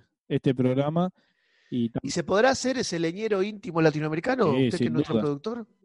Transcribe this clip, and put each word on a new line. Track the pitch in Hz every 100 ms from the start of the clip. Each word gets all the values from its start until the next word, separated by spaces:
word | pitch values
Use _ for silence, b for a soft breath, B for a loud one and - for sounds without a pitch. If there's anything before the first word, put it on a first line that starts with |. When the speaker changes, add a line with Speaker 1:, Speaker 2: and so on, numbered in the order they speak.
| - _ _
Speaker 1:
este | 139 147 127
programa. | 127 127 143 165 185 - _ _ _ _ _
Y | 127 117
tam- | -
Speaker 2:
¿Y | -
se | 180
podrá | 160 190 254
hacer | 254 247 262
ese | 202 170
leñero | 165 180 220 202
íntimo | 202 214 180 165
latinoamericano? | 160 151 151 156 254 262 185
Speaker 1:
Sí, | 131 127
Speaker 2:
Usted |
que | 170
Speaker 1:
sin | 117
Speaker 2:
es |
nuestro | 120 151 113
Speaker 1:
duda. |
Speaker 2:
productor. | 143 143 220 247 214 _